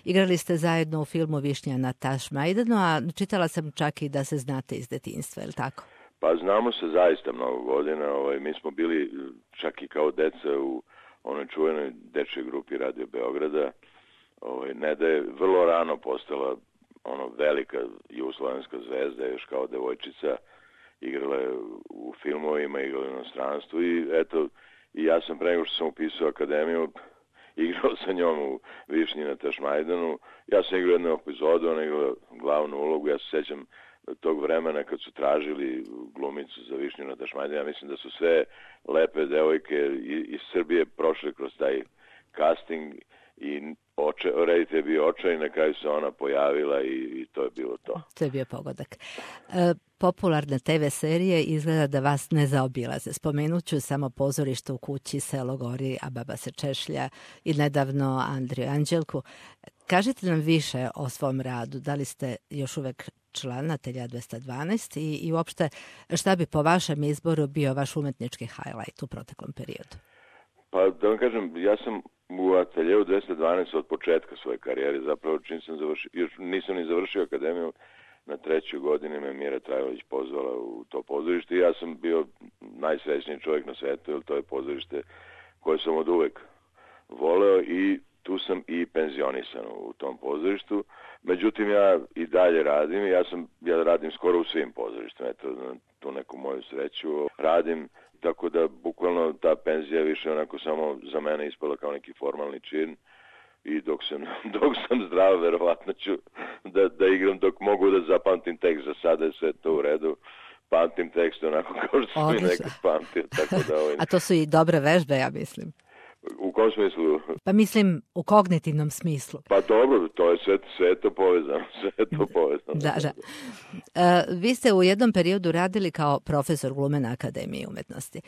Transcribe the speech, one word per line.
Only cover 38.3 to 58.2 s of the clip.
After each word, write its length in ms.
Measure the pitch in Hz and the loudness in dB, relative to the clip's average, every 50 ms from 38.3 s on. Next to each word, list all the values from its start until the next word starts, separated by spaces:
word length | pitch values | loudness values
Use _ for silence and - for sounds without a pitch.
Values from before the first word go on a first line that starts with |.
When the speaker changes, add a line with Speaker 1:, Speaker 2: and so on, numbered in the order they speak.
| 82 78 71 - - - - - - _ _ - | 4 4 2 0 -6 -16 -20 -20 -20 _ _ -2
Speaker 2:
lepe 380 | 67 80 80 - - 78 76 | 2 2 2 2 2 -2 -2
devojke 500 | 69 73 78 78 78 80 73 - - 73 | 0 2 2 4 4 2 2 0 -2 -2
i-, 500 | 73 71 69 69 67 57 67 73 80 - - | 0 0 0 -2 -4 -6 -6 -6 -6 -6 -6
iz 120 | 73 71 - - - | -10 -12 -12 -4 -4
Srbije 340 | 92 82 78 85 85 78 | -2 0 2 2 2 2
prošle 460 | - - - 78 80 80 - - 73 69 | 0 -2 0 0 0 0 0 -4 -8 -8
kroz 240 | - 69 65 - - | -8 -10 -12 -6 -4
taj 240 | 73 67 69 65 57 - _ _ _ _ - - _ _ _ | -2 -2 -2 -2 -6 -10 _ _ _ _ -20 -20 _ _ _
casting 580 | - 76 80 82 - - - 85 80 78 76 - - - _ _ _ _ _ _ _ | 0 2 2 2 0 -2 -8 -8 -8 -8 -10 -14 -16 -20 _ _ _ _ _ _ _
i 340 | 67 71 73 71 73 78 78 - _ _ _ | -10 -8 -8 -8 -8 -10 -12 -14 _ _ _
oče-, 480 | - 73 76 - - - 90 - 78 85 | -2 -2 -2 -2 -2 -2 -2 2 2 4
reditelj 320 | 82 85 85 80 - 80 80 | 4 4 4 2 2 0 -2
je 40 | 71 | 0
bio 240 | 76 80 78 76 | 0 2 2 2
očajan, 340 | 82 85 - - 92 85 78 | 2 0 0 -2 -2 0 0
na 80 | 78 73 | -2 -4
kraju 260 | - 80 78 78 73 | 0 0 0 0 0
se 140 | - - 76 | -2 -4 -2
ona 220 | 76 76 76 69 | -2 -2 -2 -4
pojavila 720 | - _ 71 69 69 71 71 71 71 76 73 71 71 69 65 | -6 _ -4 -2 0 2 2 2 2 0 0 0 0 0 0
i, 380 | 65 67 65 64 62 65 65 | -2 -4 -6 -6 -8 -10 -12
i 60 | 64 - _ | -12 -10 _
to 120 | 71 67 | -6 -6
je 60 | 64 | -6
bilo 260 | - 65 64 62 60 | -6 -8 -8 -8 -8
to. 260 | - - - - - - - _ - | -10 -8 -10 -10 -10 -10 -14 _ -6
Speaker 1:
To 60 | 160 | -4
je 60 | 139 | -4
bio 140 | 127 135 127 | -4 -6 -6
pogodak. 520 | - - - 147 139 131 - 135 - - | -6 -10 -10 -10 -12 -12 -12 -14 -16 -16
E, 800 | - - - - - - - - - - - - 180 175 175 165 - _ _ _ _ | -18 -16 -16 -14 -14 -14 -16 -18 -20 -16 -6 0 2 4 4 4 2 _ _ _ _
popularne 600 | - 180 180 - - 180 156 151 147 143 139 127 | 2 2 2 2 2 2 2 2 2 0 -2 -2
T 200 | - - 156 156 | 0 0 2 2
V 120 | 151 143 | 2 0
serije 520 | - - - 156 160 170 185 190 175 160 151 | 0 -2 0 0 2 2 2 4 4 2 2
izgleda 440 | - 160 151 147 165 160 156 151 | 2 0 0 0 2 2 2 2
da 140 | 139 143 139 | 2 2 2
vas 300 | 131 143 143 135 - - | 2 2 2 0 0 2
ne 160 | 160 151 147 | 2 4 4
zaobilaze. 640 | 135 143 135 131 127 123 131 117 123 135 - - - - | 4 4 2 2 0 -2 -4 -6 -4 -6 -6 -6 -8 -10
Spomenut 520 | - - 156 143 147 147 156 170 175 - | -4 -4 -2 0 0 0 0 0 -2 -2
ću 160 | - 160 143 | -2 -2 -2
samo 300 | - - 143 143 143 127 | -2 -2 -2 -2 -2 -4
Pozorište 600 | - - 139 139 135 - 147 135 131 - - - 135 | -2 0 0 0 0 0 -2 -2 -2 -4 -6 -8 -8
u 60 | 120 | -8
kući, 420 | - - 139 135 - - - 139 | -6 -8 -8 -8 -6 -6 -6 -6
Selo 360 | - - - 135 123 127 135 | -6 -4 -4 -4 -4 -4 -4
gori, 400 | 131 127 120 123 131 135 131 127 - - | -4 -6 -6 -4 -4 -4 -4 -4 -6 -8
a 80 | 135 | -8
baba 260 | 127 120 120 - - | -8 -10 -8 -8 -10
se 160 | 123 - - - | -10 -10 -12 -8
češlja 560 | - - 143 135 - - - 151 135 131 131 - - - - - - _ | -6 -4 -4 -4 -4 -6 -6 -4 -4 -6 -6 -8 -14 -20 -20 -20 -8 _
i 100 | 156 156 | -2 2
nedavno 720 | 143 147 147 139 147 135 135 139 143 139 135 131 131 | 2 2 2 4 2 2 2 2 0 0 2 0 0